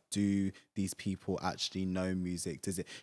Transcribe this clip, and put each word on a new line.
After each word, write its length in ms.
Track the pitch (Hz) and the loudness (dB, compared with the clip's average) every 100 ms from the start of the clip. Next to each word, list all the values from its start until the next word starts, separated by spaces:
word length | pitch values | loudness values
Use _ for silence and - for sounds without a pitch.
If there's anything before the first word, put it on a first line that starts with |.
| _ | _
do 400 | 101 101 98 98 - - | 2 4 4 2 -2 -6
these 200 | - 95 | -2 -2
people 440 | - 104 92 - 92 | -2 -2 -2 -2 -2
actually 420 | 90 - - 95 | -2 -2 -4 -2
know 300 | 92 92 92 | 0 2 2
music? 480 | 92 90 87 92 73 | 0 0 -2 -4 -4
Does 160 | - 90 | -4 -4
it, 100 | - - | -6 -6